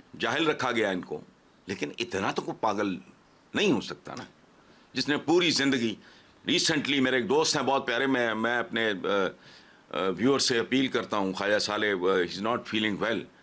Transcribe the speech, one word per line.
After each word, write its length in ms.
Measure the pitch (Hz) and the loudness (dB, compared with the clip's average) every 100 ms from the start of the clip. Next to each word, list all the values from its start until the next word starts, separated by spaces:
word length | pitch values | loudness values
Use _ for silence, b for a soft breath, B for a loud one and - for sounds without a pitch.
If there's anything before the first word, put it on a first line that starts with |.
| - - | -20 -4
जाहिल 320 | 113 139 160 | -2 0 0
रखा 220 | - 127 | 0 0
गया 200 | 110 101 | 0 0
इनको, 300 | 92 - 76 - _ _ _ - | 0 -6 -10 -12 _ _ _ -10
लेकिन 260 | 98 147 - | -6 -6 -6
इतना 340 | 117 95 113 | -4 -2 -2
तो 100 | - | -4
कोई 120 | - - | -6 -4
पागल 360 | 110 104 104 87 - - _ _ _ 135 | -2 0 -2 -2 -10 -20 _ _ _ 0
नहीं 160 | 202 | 2
हो 80 | 113 | 2
सकता 340 | - - - | -2 -12 -12
ना, 120 | 69 - - - - B B B | -14 -14 -20 -20 -20 B B B
जिसने 220 | 127 127 147 | -6 0 0
पूरी 340 | 147 175 175 | 2 2 4
ज़िंदगी, 480 | - 139 131 117 - B B B B - | 2 2 2 0 -4 B B B B -2
recently 500 | 170 175 156 110 143 | 0 2 0 0 0
मेरे 180 | 127 131 | 2 2
एक 100 | 104 | 2
दोस्त 280 | 147 156 151 | 2 2 0
हैं 100 | 127 | 2
बहुत 200 | 135 120 | 0 0
प्यारे, 200 | 117 135 | 0 2
मैं, 280 | 127 117 | 2 2
मैं 240 | 110 117 120 | 0 0 0
अपने, 320 | - 113 110 | -2 0 0
अ, 420 | 95 92 98 90 - B B B B - | 0 0 2 0 -2 B B B B -8
अ, 60 | - | -2
व्यूअर 400 | 95 87 123 131 | -2 0 2 2
से 180 | - 117 | 2 0
अपील 300 | 107 127 131 | 0 0 0
करता 280 | 120 95 107 | -2 -2 -2
हूँ, 180 | 98 | -2
ख्वाजा 240 | 95 101 104 | -2 0 0
साले, 320 | 107 104 107 | 0 0 0
अ, 60 | 92 | 2
he's 500 | 92 95 85 80 110 | 2 2 0 -2 -2
not 120 | 120 | -4
feeling 400 | - 110 107 92 | -2 -2 -2 0
well, 220 | 104 101 - b | -2 -2 -6 b